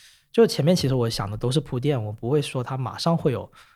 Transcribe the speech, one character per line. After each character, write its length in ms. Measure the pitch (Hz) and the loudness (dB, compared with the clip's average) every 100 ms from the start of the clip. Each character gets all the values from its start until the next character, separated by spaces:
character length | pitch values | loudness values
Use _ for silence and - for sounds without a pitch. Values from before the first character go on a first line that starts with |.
| - _ _ | -20 _ _
就 160 | - 220 | 4 4
前 180 | - 143 | 4 2
面 100 | 180 | 2
其 120 | 131 | 2
实 80 | 131 | 2
我 120 | 117 | 0
想 220 | - 101 | -2 -6
的 80 | 107 | -2
都 140 | 123 | 0
是 80 | 139 | 0
铺 200 | - 127 | -2 -4
垫， 240 | 139 131 | -2 -2
我 80 | 107 | -4
不 200 | 107 117 | -6 0
会 100 | 147 | 0
说 220 | 135 131 | 0 -6
它 120 | 120 131 | -6 -6
马 220 | 120 - | -6 -2
上 180 | 165 165 | 0 2
会 160 | 156 | 0
有 160 | 107 - - - | -2 -8 -18 -20